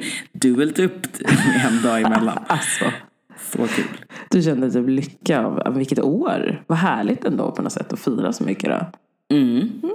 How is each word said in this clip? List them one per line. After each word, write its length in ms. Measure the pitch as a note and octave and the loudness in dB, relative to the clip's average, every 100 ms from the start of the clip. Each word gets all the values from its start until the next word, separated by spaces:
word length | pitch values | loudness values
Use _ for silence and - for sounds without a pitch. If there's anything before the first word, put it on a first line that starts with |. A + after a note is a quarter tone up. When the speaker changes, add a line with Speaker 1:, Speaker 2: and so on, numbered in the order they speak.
| - | 0
Speaker 1:
<laughs> 240 | - - | -10 -10
dubbelt 460 | - B2+ B2 D#3 D3+ | 0 2 4 2 2
upp 280 | F#3 - - - - - - - B2 | 0 0 -14 -6 2 2 4 2 2
en 140 | A2+ | 2
dag 180 | A#2+ A2+ | 2 2
emellan. 380 | A2 A2 A2+ - | 2 2 2 -2
Speaker 2:
<laughs> 40 | - | -2
Alltså. 380 | D#3 - - - - - _ _ - | -2 0 -2 -2 -4 -12 _ _ -16
Speaker 1:
Så 180 | - - A2+ | -8 -2 -2
kul. 180 | - - - - - - | -2 -4 -6 -16 -16 0
Speaker 2:
Du 120 | F#3 | 2
kände 280 | D#3+ C3 C3 | 4 2 0
typ 180 | A#2+ B2 | 0 2
lycka 560 | C3+ - - - C#3+ | 0 -2 -6 -2 0
av, 160 | A2 - | 0 -2
av 140 | - | -2
vilket 240 | C3 C3+ - | 0 0 0
år. 640 | - G3 F4+ - - D#3 - | 2 2 0 0 -2 -4 -2
Vad 120 | E3 | 0
härligt 460 | F3+ A#2 - B3+ | 2 0 0 -2
ändå 260 | - C#3+ - | -2 -2 -2
på 100 | - | -2
något 100 | - | -4
sätt 200 | - - | -4 -6
att 80 | - | -6
fira 320 | - A#2+ F#2 | -2 -2 -2
så 120 | - | -2
mycket 260 | - G2 - | -2 -2 -2
då. 160 | A1 - - _ _ - | -2 -4 -12 _ _ 0
Speaker 1:
Mm. 340 | D3 B2+ A#2+ A3 - E4+ | 2 4 2 0 -4 -6